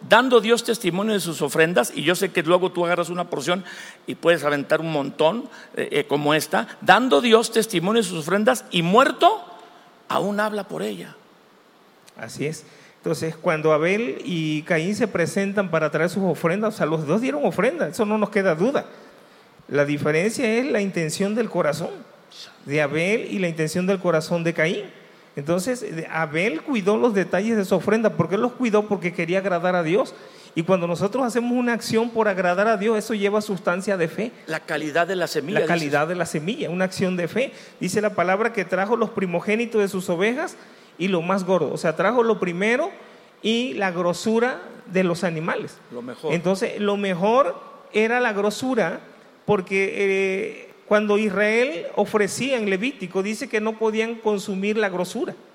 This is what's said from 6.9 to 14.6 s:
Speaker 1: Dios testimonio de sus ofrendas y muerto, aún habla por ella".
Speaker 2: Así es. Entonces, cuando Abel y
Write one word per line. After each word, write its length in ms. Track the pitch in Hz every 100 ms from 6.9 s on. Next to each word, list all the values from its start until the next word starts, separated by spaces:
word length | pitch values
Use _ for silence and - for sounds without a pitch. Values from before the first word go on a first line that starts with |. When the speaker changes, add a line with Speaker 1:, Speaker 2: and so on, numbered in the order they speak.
| 190 254 285
Speaker 1:
Dios 320 | 240 220 233
testimonio 500 | 226 220 175 175 233
de 60 | 185
sus 120 | 170
ofrendas 440 | 151 196 220 254 -
y 120 | 175
muerto, 640 | 165 214 285 285 349 427 - - - - - - -
aún 320 | 131 180 202
habla 240 | 214 208 190
por 160 | 160
ella". 320 | 208 190 160 151 - _ _ _ _ _ _ _ - -
Speaker 2:
Así 300 | 117 - 139
es. 180 | 165 - - - _
Entonces, 380 | 170 151 160 160
cuando 360 | 185 156 156
Abel 460 | 151 170 208 247 -
y 380 | - 175 156 151